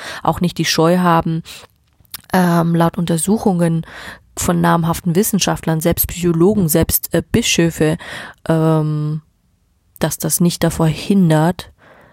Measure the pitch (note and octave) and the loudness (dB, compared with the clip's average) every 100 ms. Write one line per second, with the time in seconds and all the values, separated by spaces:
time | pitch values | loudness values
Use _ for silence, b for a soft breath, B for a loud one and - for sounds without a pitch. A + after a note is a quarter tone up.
0 | B B - D#3+ F3 - D#3+ - D#3+ F3+ | B B -4 -2 -2 -2 -2 2 2 2
1 | F3+ E3 E3 D#3+ B B - _ _ _ | 2 2 0 -4 B B -20 _ _ _
2 | _ - - F#3 F3+ E3+ E3 E3+ E3+ - | _ -20 -4 0 2 2 2 2 0 0
3 | E3+ E3 - A3 A3 F3 E3+ E3 B B | -2 -2 0 0 0 2 0 0 B B
4 | B B _ - - F3 E3+ E3+ E3 E3 | B B _ -6 -2 0 2 2 0 -2
5 | F3 E3 G#3+ F#3+ - D#3+ - D#3+ E3+ E3+ | -2 0 0 0 -2 -2 -2 -2 0 -2
6 | - - F3 E3 F3+ G#3+ E3+ E3 E3 - | -4 -2 0 4 4 4 2 2 0 -2
7 | - E3+ - G#3+ A#3+ - E3+ - D#3 E3 | -2 -4 0 -2 0 2 0 2 0 -2
8 | B B B - - E3 D#3+ D#3+ D3+ D3+ | B B B -10 -2 0 2 2 0 -2
9 | D3+ D#3 - _ _ _ _ _ _ - | -2 -6 -10 _ _ _ _ _ _ -6
10 | D#3+ - D#3+ - F3 - E3 - D#3+ D3+ | -4 -4 -4 0 0 2 0 2 0 0
11 | - G3+ F3 D#3 D#3+ F#3 - b b b | 0 2 4 4 2 -2 -10 b b b
12 | b | b